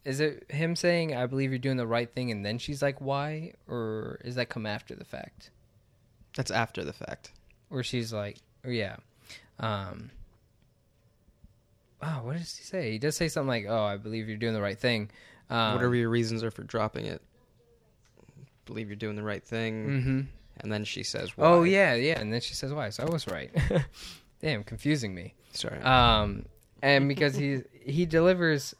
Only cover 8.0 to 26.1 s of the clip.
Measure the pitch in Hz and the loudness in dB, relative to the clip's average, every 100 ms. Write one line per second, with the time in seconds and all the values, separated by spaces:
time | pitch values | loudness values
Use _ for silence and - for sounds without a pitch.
8 | 113 110 101 - _ _ 131 120 98 - | -4 -6 -8 -10 _ _ -6 -4 -4 -6
9 | - _ - - - _ 113 104 95 - | -18 _ -20 -20 -20 _ -4 -4 -6 -10
10 | 123 - - _ _ _ _ _ _ _ | -16 -18 -20 _ _ _ _ _ _ _
11 | _ _ _ _ - _ _ _ _ _ | _ _ _ _ -20 _ _ _ _ _
12 | 151 151 117 160 170 - - 190 131 110 | -6 -4 -4 -6 -6 -12 -8 -4 -4 -2
13 | 143 147 165 165 135 120 101 113 104 101 | -2 0 -2 0 0 -2 0 0 0 -2
14 | 107 110 110 107 117 110 101 98 123 113 | -6 -6 -6 -2 -2 0 -2 0 0 0
15 | 104 - - - _ 120 110 104 123 123 | -2 -10 -20 -20 _ 0 2 2 2 2
16 | 117 117 113 113 113 - 107 113 110 - | 2 2 0 -2 -4 -6 -6 -2 -2 -2
17 | - 85 - _ _ _ _ _ _ _ | -8 -10 -14 _ _ _ _ _ _ _
18 | _ _ - - 131 _ - 107 107 104 | _ _ -20 -20 -20 _ -14 -10 -10 -6
19 | 110 104 107 101 - 113 113 110 110 139 | -6 -4 -4 -6 -4 -4 -2 -2 -2 0
20 | 131 131 135 - - - - 107 104 - | 2 0 -2 -10 -20 -12 -4 -4 -4 -6
21 | 95 104 90 - 156 175 170 196 185 120 | -6 -4 -6 4 8 8 8 6 6 6
22 | 135 165 107 117 - - 135 147 113 - | 2 0 0 -2 -4 -8 -6 -4 -6 -4
23 | 135 165 - 90 65 - 135 180 135 - | -2 -2 -4 -6 -4 0 4 2 0 -6
24 | - - - _ 156 123 101 113 143 151 | -18 -18 -20 _ -4 -2 -4 -4 0 2
25 | 113 92 85 - _ - - 143 127 131 | 0 -6 -12 -16 _ -8 -8 -2 6 8
26 | 120 | 8